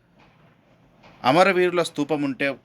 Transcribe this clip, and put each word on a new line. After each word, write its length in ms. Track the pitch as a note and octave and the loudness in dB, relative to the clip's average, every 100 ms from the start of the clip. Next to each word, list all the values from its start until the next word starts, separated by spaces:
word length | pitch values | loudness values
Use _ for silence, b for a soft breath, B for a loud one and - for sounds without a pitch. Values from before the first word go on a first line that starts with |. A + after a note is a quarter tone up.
| _ _ _ _ _ _ _ _ _ _ - - | _ _ _ _ _ _ _ _ _ _ -20 -4
అమరవీరుల 600 | A#2+ D#3+ F#3+ F3+ F3+ F3 | 2 4 4 2 0 -2
స్తూపం 380 | D#3+ - C#3+ D3+ | -4 -6 -4 -2
ఉంటే 340 | C#3+ A#2+ C#3 B2 | -4 -4 -6 -6